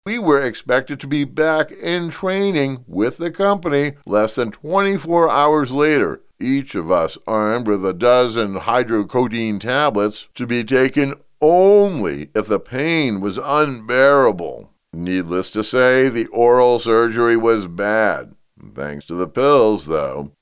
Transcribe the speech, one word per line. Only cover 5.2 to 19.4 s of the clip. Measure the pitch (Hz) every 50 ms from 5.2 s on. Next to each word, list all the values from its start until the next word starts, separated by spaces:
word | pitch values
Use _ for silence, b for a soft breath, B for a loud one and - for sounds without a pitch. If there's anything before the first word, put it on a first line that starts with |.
| 165 160
hours | 110 135 147 151 156 151 143 117
later, | 131 139 147 156 151 139 107 82 67 - - _ _ -
each | - 123 135 139 135 - -
of | 101 82 80
us | 92 87 82 80 - - -
armed | - 110 107 107 107 110 120 120 110
with | 104 98 92
a | 95 90
dozen | 87 113 123 123 127 127 120 110 117 110 101 98 95
hydrocodone | - - 117 127 123 104 117 110 101 95 - 127 123 120 110 117 113 110 104 98
tablets | 101 117 127 139 147 147 110 101 104 107 104 - - - _
to | - 123
be | 120 123 120 117
taken | 110 135 127 131 135 131 - 139 135 143 - _ _ _ _
only | 151 151 170 180 185 196 202 208 202 202 185 139 101 85 71 71 78 - -
if | 107 101 104
the | 107 95
pain | - - 120 131 143 160 165 160 151 127 107 98
was | 95 104 92 127
unbearable. | 127 139 143 151 151 143 131 117 107 110 120 127 135 139 143 143 131 117 101 87 85 76 64 58 52 - _ _ _ _ -
Needless | 82 87 90 92 92 90 82 87 90 92 - -
to | 104 107
say, | - - 127 127 127 127 131 131 135
the | 117 117 113
oral | - - 110 120 120 120 127 123 123 123 117
surgery | 110 120 113 113 117 117 110 117 120 117 117
was | 113 110 117 113 107 98 87
bad. | 85 87 101 104 107 110 110 101 85 69 62 57 - _ _ _ _ _ - 52 52
Thanks | 62 69 73 73 71 -
to | - 82
the | 87 90 -
pills, | - 120